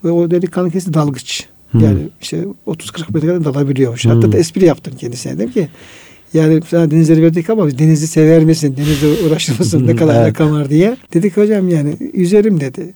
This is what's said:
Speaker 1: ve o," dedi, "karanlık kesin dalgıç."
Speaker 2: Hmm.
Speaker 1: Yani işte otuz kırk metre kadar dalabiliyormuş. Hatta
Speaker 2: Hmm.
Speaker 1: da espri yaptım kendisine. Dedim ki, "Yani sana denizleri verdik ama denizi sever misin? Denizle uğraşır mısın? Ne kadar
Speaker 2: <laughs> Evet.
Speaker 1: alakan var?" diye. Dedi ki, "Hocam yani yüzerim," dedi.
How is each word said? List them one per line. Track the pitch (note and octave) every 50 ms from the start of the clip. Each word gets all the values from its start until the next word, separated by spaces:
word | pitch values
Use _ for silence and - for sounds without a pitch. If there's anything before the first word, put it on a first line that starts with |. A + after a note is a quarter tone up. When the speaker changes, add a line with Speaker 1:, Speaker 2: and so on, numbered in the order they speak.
| -
Speaker 1:
ve | E3+
o," | E3+ E3+ F3 E3
dedi, | F3 F3 F#3
"karanlık | - - F#3 F3+ F3 D#3+
kesin | F#3+ F3+ F#3 D3
dalgıç." | D#3+ D3+ D3 C3+ B2+ - - - - - _ _ _ _ -
Speaker 2:
Hmm. | - A#2 G#2+
Speaker 1:
Yani | G#2+ G2+ F2 D2+ - - _
işte | - - D3+ E3 F3 G3+ - _ -
otuz | - D#3+ D#3+ - -
kırk | - F3 D#3+ -
metre | G3+ D#3+ D3+
kadar | E3 F3 F3 D#3
dalabiliyormuş. | D3 C3 C#3+ C#3+ C#3 C3+ C3 C3+ A#2+ A#2 B2 A#2+
Hatta | A#2 A#2 A#2 A2+
Speaker 2:
Hmm. | G#2+
Speaker 1:
da | G#2
espri | - E3 E3 - F#3+ F#3+
yaptım | E3 C3+ - - - B2+ -
kendisine. | - A#2 A#2+ - - - C3
Dedim | D#3+ G#3+ B3
ki, | B3 A#3+ E3 - - - - - - - - - - _ _ _ -
"Yani | D#3 D#3+ D#3 D#3+ D#3 D#3+ -
sana | F3 E3+ E3+ D#3
denizleri | D3+ E3 E3 D#3 E3 D#3+ E3
verdik | E3 D#3+ F3 E3 -
ama | A3+ A3 F#3 D3 C3 B2
denizi | D#3 D#3+ D#3+ D3 D#3
sever | D#3+ - D#3+ D#3 D#3 E3 E3 D#3+
misin? | D#3+ D#3+ D#3+ D3+ C#3+ C3
Denizle | C3+ D3 D3+ D3+ C3+ D3+ D3+ D3+ A3+ F3+
uğraşır | D3+ D#3+ D#3+ - - B2 A2
mısın? | F3+ - - - B2+
Ne | A2+ A#2
kadar | A2+ E3 D#3 C#3+
Speaker 2:
<laughs> |
Evet. | A#2 A2+
Speaker 1:
alakan | G#2+ A2 - D#3+ D3+
var?" | D3+ D3+ C#3+ C3+
diye. | D3+ D#3 F#3 A3 B3+ - - - -
Dedi | E3+ F#3+ G3+ -
ki, | G#3
"Hocam | G#3 G#3 A3 G3+ F#3 F3+
yani | E3+ D#3 C#3+ D3 D3+ - B3+ - -
yüzerim," | G3 F3+ F3 G#3 G#3 G#3 A3+ G3 D#3
dedi. | C#3 C3 B2+ - E3+ F3 -